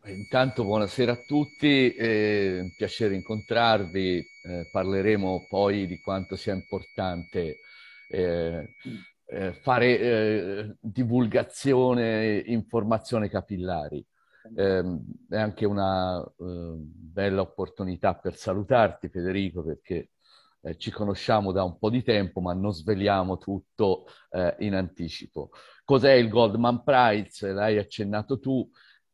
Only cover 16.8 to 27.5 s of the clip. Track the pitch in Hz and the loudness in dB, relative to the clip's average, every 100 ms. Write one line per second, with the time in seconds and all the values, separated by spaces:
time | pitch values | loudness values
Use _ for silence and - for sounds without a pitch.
16.8 | 78 82 80 90 98 98 95 - 92 - | -14 -16 -12 -4 0 0 -2 -4 -8 -6
17.8 | 95 90 98 87 95 85 - 95 101 127 | -8 0 -2 0 -6 -6 -4 -4 2 4
18.8 | 104 - 87 92 87 95 95 85 80 73 | 4 2 -10 -6 -2 -2 -2 -4 -8 -8
19.8 | - 85 - _ _ _ _ _ - 85 | -6 -8 -8 _ _ _ _ _ -12 -10
20.8 | - - 101 98 - 110 101 92 92 85 | -10 -4 -4 -4 2 2 2 0 -2 -2
21.8 | 107 123 123 107 98 98 90 90 101 85 | -2 0 0 0 0 -4 -4 -2 -2 -4
22.8 | 80 101 101 98 92 92 - 98 - - | -4 0 2 2 0 -4 -4 -8 -8 0
23.8 | 104 92 - - _ 90 87 - 104 95 | 2 2 -4 -20 _ -2 -2 0 -2 -2
24.8 | 92 - 85 - - - 69 - - - | -4 -6 -10 -10 -14 -12 -14 -16 -20 -20
25.8 | - 135 135 131 117 107 113 104 120 120 | 2 4 8 8 6 4 4 4 0 0
26.8 | - 131 123 107 98 - 101 | 2 6 6 4 -2 -8 -6